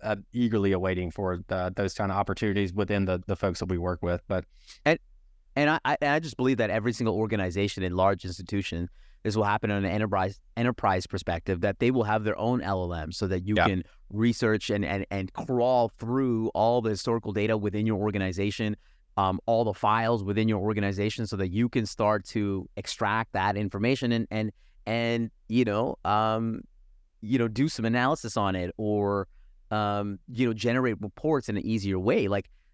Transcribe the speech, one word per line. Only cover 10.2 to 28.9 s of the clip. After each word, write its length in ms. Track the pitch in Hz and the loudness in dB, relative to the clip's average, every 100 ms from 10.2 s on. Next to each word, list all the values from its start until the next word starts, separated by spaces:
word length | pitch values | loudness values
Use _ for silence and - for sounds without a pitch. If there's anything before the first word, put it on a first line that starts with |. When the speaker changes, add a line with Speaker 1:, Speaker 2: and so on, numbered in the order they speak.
| 95 101 - - | -2 -4 -12 -2
Speaker 2:
enterprise 480 | 120 120 107 92 - | -2 0 2 0 0
perspective, 560 | 95 - 85 - 90 | -6 -4 -4 -2 0
that 160 | 98 98 | 0 2
they 140 | 117 | 2
will 140 | 131 107 | 2 2
have 180 | 110 | 0
their 140 | 107 - | 0 -2
own 220 | 110 123 | 0 0
L 200 | 82 95 | -2 -2
L 120 | 90 | -2
M 180 | 85 78 | -4 -6
so 160 | 82 98 | -4 -2
that 180 | 92 92 | 0 0
you 80 | 104 | 4
Speaker 1:
Yeah. 120 | 87 | 4
Speaker 2:
can 160 | 92 - - - | 2 -4 -12 -10
research 600 | 101 117 117 113 107 - | 0 0 2 2 2 0
and, 120 | 104 | -2
and, 220 | 85 98 - | 0 -2 -4
and 200 | 101 92 | -4 -6
crawl 560 | - - 123 120 127 117 - | -6 -4 0 2 2 2 -2
through 500 | 113 127 135 113 110 - | -4 0 2 0 0 2
all 260 | 110 123 | 2 4
the 80 | 110 | 2
historical 420 | 101 - 117 107 | -2 0 -2 -2
data 240 | 101 104 110 | 0 0 0
within 300 | 104 101 110 | 0 0 0
your 140 | 104 | 2
organization, 760 | 107 101 95 90 101 - 107 104 _ _ _ - | 0 0 -2 -2 -2 -2 -2 -4 _ _ _ 0
um, 220 | 95 95 - | 2 2 2
all 180 | 113 | 2
the 120 | 113 95 | 2 0
files 480 | 104 110 113 117 | 2 2 2 0
within 240 | 98 101 110 | 0 2 2
your 120 | 107 | 2
organization 680 | 101 104 101 98 104 - 110 | 0 0 0 0 -2 -2 -4
so 80 | 101 | -2
that 140 | 95 | -2
you 200 | 95 120 | 0 0
can 160 | 127 107 | 0 -2
start 400 | - 107 107 - | 0 2 2 0
to 420 | 110 101 98 - - | -2 -2 -2 -6 -10
extract 560 | - - 104 110 113 | -10 -4 0 0 -2
that 240 | 95 98 101 | 0 0 0
information 540 | 104 101 113 135 123 | -2 0 0 2 0
and, 160 | 117 113 | 0 -2
and, 200 | 107 107 - _ - - | -4 -4 -6 _ -12 -4
and, 420 | 113 117 117 113 - - | -2 0 0 -2 -6 -2
you 160 | 117 117 | 2 2
know, 320 | 104 131 - | 2 -2 -2
um, 580 | - 104 110 110 113 110 - - - - _ _ | 0 2 2 0 -2 -4 -10 -20 -20 -20 _ _
you 160 | 107 127 | 0 2
know, 100 | 117 | 2
do 220 | 107 151 | 2 0
some 160 | - 113 | 0 0
analysis 520 | 120 127 156 113 - | 2 2 0 -2 0
on 180 | 101 95 | 0 0
it 180 | 90 - | -4 -4
or, 500 | 107 | 0